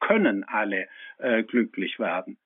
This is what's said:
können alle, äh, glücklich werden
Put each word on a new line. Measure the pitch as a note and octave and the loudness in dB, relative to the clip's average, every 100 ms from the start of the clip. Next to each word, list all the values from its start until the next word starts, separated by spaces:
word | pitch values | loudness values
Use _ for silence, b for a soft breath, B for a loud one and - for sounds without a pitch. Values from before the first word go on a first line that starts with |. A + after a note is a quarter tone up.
können | - G#3+ E3 G2 | 2 4 4 2
alle, | - G#2+ G#2 F#2+ F2+ B B B | -2 -2 -2 -2 -6 B B B
äh, | C3 A2+ | 0 2
glücklich | A2+ B2 A2 - F#2+ - | 2 0 0 -2 -6 -4
werden | G2+ F2 F#2+ G2+ | -2 -2 -6 -12